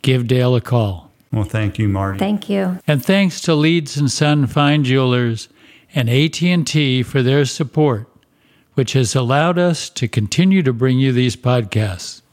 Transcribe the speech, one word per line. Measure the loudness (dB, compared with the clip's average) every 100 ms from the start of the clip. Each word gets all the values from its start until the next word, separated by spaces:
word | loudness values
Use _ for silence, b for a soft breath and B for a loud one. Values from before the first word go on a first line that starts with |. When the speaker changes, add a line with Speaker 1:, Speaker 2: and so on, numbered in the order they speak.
Speaker 1:
give | 2 0 2
Dale | 2 2
a | 0
call. | 0 0 0 -4 -14 _ _
Speaker 2:
Well, | -4
thank | -2 -4 -4 -2
you, | -2
Marty. | -2 -4 -4
Speaker 3:
Thank | -4 -4 -4
you. | -4 -4 -4 -2
Speaker 1:
And | -2
thanks | 2 2 0 -2
to | -2
Leeds | 2 2 0 -2 -2
and | -2
Son | 0 0 2 0
Fine | 0 2 2
Jewelers | 2 2 2 0 0 -4 -10 b b b b
and | -4 0
A | 2 0
T | 0 0
and | 0
T | 0 0 0 0
for | 0 0
their | 2 2
support, | 0 -4 -4 0 0 0 -8 _ _ b b b b
which | -4 0
has | 0 0
allowed | 0 0 2 2 2
us | 0 0 -6
to | -6 -2
continue | -2 -2 2 4 4
to | 2
bring | 0 2 2
you | 2
these | 2 0
podcasts. | -2 0 0 0 -2 -2 -6 -14 -18 _